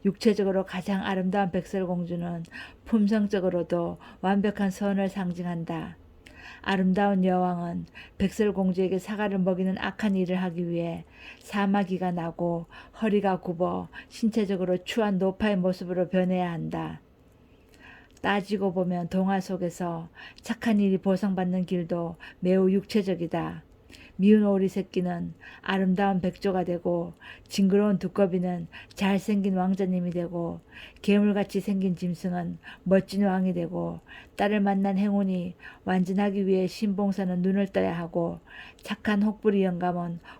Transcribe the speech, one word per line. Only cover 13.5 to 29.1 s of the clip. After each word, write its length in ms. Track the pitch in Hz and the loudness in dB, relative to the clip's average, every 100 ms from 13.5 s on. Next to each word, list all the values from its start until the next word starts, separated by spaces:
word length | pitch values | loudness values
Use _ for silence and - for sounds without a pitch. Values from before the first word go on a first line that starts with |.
| 165 175 185 175 - - | -2 -2 -2 -8 -14 -16
신체적으로 720 | - 226 226 196 185 180 180 | -2 0 0 0 0 0 0
추한 340 | - 240 208 185 | 0 0 2 2
노파의 380 | 190 190 214 190 | 0 0 0 2
모습으로 520 | 180 180 175 180 180 | 2 0 -4 -2 0
변해야 420 | 185 180 185 180 | 2 2 0 -2
한다. 520 | 165 160 165 160 156 _ _ - - - - _ - - - - - | -4 -6 -6 -8 -10 _ _ -20 -20 -20 -20 _ -20 -20 -20 -20 -6
따지고 500 | 190 202 190 202 196 | -2 0 0 -2 0
보면 380 | 180 180 175 170 | 0 -2 -2 -2
동화 280 | 185 190 196 | 0 2 0
속에서 720 | 185 185 180 - 175 165 165 - - - | -2 -4 -4 -4 -6 -6 -10 -16 -20 -16
착한 400 | - 233 233 208 | -10 -4 0 2
일이 160 | 196 190 | 4 2
보상받는 680 | 196 185 202 185 180 185 175 | 2 2 0 0 0 0 0
길도 500 | 180 165 170 170 165 - - | -2 -2 -2 -4 -8 -16 -4
매우 300 | 180 190 190 | 2 4 6
육체적이다. 920 | 196 196 220 190 170 165 170 156 165 - - - - - - | 2 2 0 0 -2 -2 -4 -4 -8 -16 -20 -20 -20 -14 2
미운 280 | 196 214 | 8 8
오리 240 | 202 196 190 | 8 4 2
새끼는 640 | 202 185 185 180 175 175 165 - - | -2 -4 -2 -2 -4 -8 -10 -20 -12
아름다운 640 | - 190 185 185 196 190 | -4 0 2 4 2 2
백조가 420 | 180 - 196 185 | -2 -2 -2 0
되고 480 | 180 175 180 175 170 - - - - | -2 -2 -2 -2 -4 -10 -20 -20 -6
징그러운 500 | - 196 202 208 190 | 2 4 6 4 2
두꺼비는 720 | 185 - 190 180 180 175 165 - - | 0 2 2 2 -2 -4 -8 -14 -14
잘생긴 640 | - 196 | -2 0